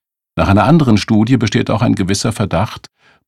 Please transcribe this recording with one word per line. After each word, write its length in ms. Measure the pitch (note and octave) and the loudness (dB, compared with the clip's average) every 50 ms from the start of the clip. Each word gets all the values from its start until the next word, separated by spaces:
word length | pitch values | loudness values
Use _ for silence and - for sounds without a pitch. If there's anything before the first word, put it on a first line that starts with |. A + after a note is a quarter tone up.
| _ _ _ _ _ _ - | _ _ _ _ _ _ -4
Nach 140 | - F2+ - | -2 0 2
einer 160 | G2+ G#2 G2 | 2 2 4
anderen 320 | B2+ D#3+ E3+ D3 A#2+ A2 | 4 4 4 4 2 2
Studie 400 | G2 - - A2+ G#2 A2 A#2 C3 | 0 0 0 0 0 2 2 0
besteht 320 | A#2 A#2 G#2+ - A#2 G#2+ - | 0 0 0 -2 -2 -2 -2
auch 120 | - G#2 | -2 0
ein 140 | A#2+ A2+ G#2+ | 0 0 0
gewisser 380 | G2+ G2 F2 G2+ G2+ - A#2+ A2+ | 0 -2 -2 -2 -2 -4 -4 -4
Verdacht, 540 | - G#2+ F#2 - E2+ G#2 - - - - - _ _ _ _ _ _ _ | -4 -4 -4 -2 -2 -4 -4 -8 -14 -20 -20 _ _ _ _ _ _ _